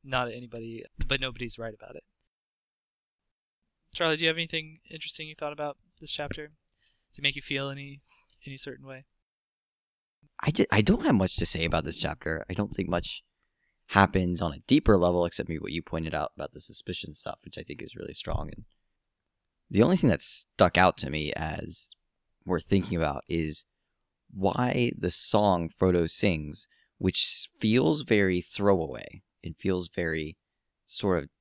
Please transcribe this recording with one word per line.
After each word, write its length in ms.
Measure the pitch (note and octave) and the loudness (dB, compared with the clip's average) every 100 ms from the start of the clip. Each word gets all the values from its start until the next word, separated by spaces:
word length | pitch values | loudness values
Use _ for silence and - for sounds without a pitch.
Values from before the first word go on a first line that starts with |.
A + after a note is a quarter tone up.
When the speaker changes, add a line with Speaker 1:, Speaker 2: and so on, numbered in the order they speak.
Speaker 1:
not 260 | C3+ C3 B2 | -6 -4 -2
anybody, 540 | A#2 B2 A#2 A2+ A2+ - - | -6 -12 -12 -10 -12 -12 -2
but 200 | - C3+ | 0 0
nobody's 400 | C3 B2 A#2+ - | -2 -6 -10 -8
right 140 | A2+ | -10
about 240 | A2 - - | -10 -16 -20
it. 80 | - _ _ _ _ _ _ _ _ _ _ _ _ _ _ _ _ _ _ | -20 _ _ _ _ _ _ _ _ _ _ _ _ _ _ _ _ _ _
Charlie, 220 | - E3 D#3 | -2 0 2
do 60 | |
you 40 | E3 | 0
have 80 | D#3+ | 0
anything 440 | D#3+ E3 D#3 D#3 - | -2 -6 -8 -14 -20
interesting 380 | D#3+ - - D#3 | -10 -8 -8 -12
you 60 | |
thought 180 | D3+ D3 | -10 -8
about 260 | D3 D3 C#3+ _ _ | -6 -8 -8 _ _
this 120 | D#3 | -10
chapter? 360 | - C#3+ - D3+ D#3 - _ _ _ _ | -8 -8 -10 -14 _ -20 _ _ _ _
Does 80 | - | -4
it 40 | |
make 140 | C#3+ C#3+ | -4 -4
you 60 | |
feel 280 | - C#3 C#3 | -4 -4 -4
any, 300 | C#3 C#3 C#3 _ _ _ _ - | -8 -12 -16 _ _ _ _ -12
any 100 | C3+ | -8
certain 300 | - C3 C3+ | -8 -10 -16
way? 180 | C3 C3+ _ _ _ _ _ _ _ _ _ _ _ _ - | -20 -20 _ _ _ _ _ _ _ _ _ _ _ _ -4
Speaker 2:
I 100 | - | -2
ju-, 160 | D#3+ - | 2 2
I 120 | G2+ | 4
don't 220 | G#2 A#3 | 4 4
have 100 | D#4+ | 4
much 220 | A#2 F#2 - | 4 4 0
to 100 | F2+ | -2
say 180 | E2 | 0
about 200 | E2 E2 | 0 0
this 140 | E2 D#2+ | -2 -4
chapter. 460 | D2 D#2 D#2+ D#2+ - | -6 -6 -6 -6 -4
I 60 | |
don't 200 | - G2+ | -4 -4
think 140 | - F2 | -4 -2
much 340 | F2 - - - _ _ _ _ _ - | -2 -4 -10 -16 _ _ _ _ _ 0
happens 520 | - F#2+ F#2+ F2+ F2 | 4 6 4 0 0
on 100 | E2+ | -2
a 80 | C#2 - | -4 2
deeper 300 | C#3+ - G2 | 4 6 6
level, 280 | F2 F2+ | 6 4
except 240 | E2+ - - | 2 -2 -4
maybe 100 | D#2+ | -6
what 140 | - | -4
you 100 | E2 | -6
pointed 320 | - E2 D#2+ | -4 -4 -2
out 180 | D2 D2+ - | -2 -4 -6
about 160 | C#2 | -10
the 80 | - | -10
suspicion 540 | - - - - - | -14 -12 -8 -8 -8
stuff, 240 | D2+ - - | -12 -12 -12
which 120 | - - | -12 -14
I 40 | |
think 200 | - D2 | -12 -12
is 140 | - - | -12 -12
really 180 | - | -12
strong. 360 | - - D#2 D#2 | -10 -4 -4 -4
And 100 | - G#2+ _ _ _ _ _ _ _ _ _ - | -10 -16 _ _ _ _ _ _ _ _ _ 0
the 120 | F#2+ | 4
only 140 | A2+ F#3 | 6 6
thing 140 | C3+ | 4
that 120 | E2 | 4
stuck 540 | - - - - F2+ - | 2 -2 -2 4 4 6
out 180 | F#2 - | 4 4
to 120 | C2+ | -2
me 220 | D2+ D2 | -4 -4
as 540 | - - - - - - - _ _ _ _ | -4 -4 -6 -6 -8 -8 -12 _ _ _ _
we're 160 | - F2 | -4 -2
thinking 360 | - G2+ G2 F2 | 2 2 2 0
about 280 | D#2 C#2 - | 0 -2 -4
is 360 | E2 D#2 D#2 - _ _ _ _ _ _ | -2 -2 -4 -8 _ _ _ _ _ _
why 600 | G2+ F#2+ - B2 - A#2+ - | -4 -2 0 0 2 0 0
the 140 | F2+ | -2
song 580 | - - G#2 G#2 F2+ E2 | -2 0 4 4 4 0
Frodo 380 | - F#2+ F2+ E2 | 2 4 4 2
sings, 580 | - A2+ D#2+ D2 D2+ - _ _ - | 2 0 0 -4 -10 -14 _ _ -4
which 240 | F#2 - | 0 2
s-, 240 | - - - _ | 2 2 -2 _
feels 440 | A2 A#2 D#3 D3+ | 2 4 4 2
very 400 | C#3+ G#2+ G2 F2+ | 2 4 4 2
throwaway. 800 | - - G2+ F#2+ D#2+ B1+ - - - _ | -2 0 4 4 0 -8 -14 -18 -20 _
It 140 | E2+ D#2 | -14 -4
feels 300 | G2 F#2 E2+ | -2 -2 -2
very 480 | - E2+ D#2+ D2+ E2 _ _ _ _ - | -4 -2 -2 -4 -10 _ _ _ _ -12
sort 380 | - G#2 F2 | -4 0 0
of 60 | D2 _ | -2 _